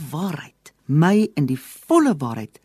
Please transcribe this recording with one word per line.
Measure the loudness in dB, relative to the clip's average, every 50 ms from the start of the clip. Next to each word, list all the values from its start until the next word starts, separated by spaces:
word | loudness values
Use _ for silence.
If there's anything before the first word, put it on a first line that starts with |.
| -6 -8
waarheid | -8 -8 -6 -6 -8 -8 -12 -16 _ _ _ -20 _ _ _ -2
my | 2 4 4 4 4 4 2 0 -2 -4
in | -2 -2
die | -4 -6
volle | -8 -16 -20 -20 -4 0 2 2 4 2 0
waarheid | -2 -4 -6 -6 -8 -10 -14 -18 -20 _